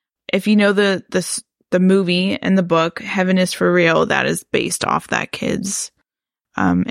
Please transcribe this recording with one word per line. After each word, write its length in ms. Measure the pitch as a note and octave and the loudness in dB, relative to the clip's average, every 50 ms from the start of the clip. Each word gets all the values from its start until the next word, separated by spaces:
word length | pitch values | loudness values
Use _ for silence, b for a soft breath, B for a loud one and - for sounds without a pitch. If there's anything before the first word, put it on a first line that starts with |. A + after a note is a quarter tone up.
| _ _ _ _ - - - | _ _ _ _ -10 -4 -2
If 140 | F#3+ - G#3 | -2 2 2
you 100 | G#3+ G#3 | 4 4
know 160 | G3+ G3+ G3+ | 4 4 4
the, 300 | G3+ G#3 G3 F#3+ E3+ - _ | 2 2 2 0 -2 -6 _
the, 100 | - F#3 | -4 -4
s-, 220 | F3 - - - - _ _ _ _ - | -4 -4 -8 -10 -10 _ _ _ _ -2
the 100 | - F3+ | 0 2
movie 580 | F#3 F#3 F#3+ G3 F#3 F3 F3 F3+ F#3 G3 - - | 4 4 4 4 2 0 0 -2 -2 -2 -4 -4
and 160 | - - F#3+ F#3+ | 0 0 2 2
the 60 | F3+ | 2
book, 360 | F3 E3 E3 E3 E3+ - - | 2 0 0 0 -2 -4 -8
Heaven 380 | - - - G3+ F#3 F#3 F#3 F#3 | -12 -6 -4 -2 0 2 2 2
is 160 | F#3 F3+ - | 0 0 -2
for 180 | - F3+ F3 | 0 0 2
Real, 360 | F3 F3+ E3+ E3 D#3+ D#3+ D#3+ - | 2 4 4 4 4 2 2 2
that 180 | C#3 C#3 B2 | 0 0 0
is 180 | C#3 E3 - - - | -2 -2 -4 -6 -4
based 320 | - - - - - - - | -2 -2 -2 -2 -4 -4 -2
off 240 | - - - - - | -2 -2 -2 -4 -4
that 220 | - - - - | -4 -4 -4 -6
kid's, 600 | - - - - - - - F#3+ - - - - _ _ _ _ _ _ _ _ _ _ _ _ - | -10 -8 -6 -4 -4 -4 -6 -6 -8 -8 -10 -10 _ _ _ _ _ _ _ _ _ _ _ _ -6
um, 280 | - F#2+ F#2 - - F#3 - | -2 0 2 2 0 0 0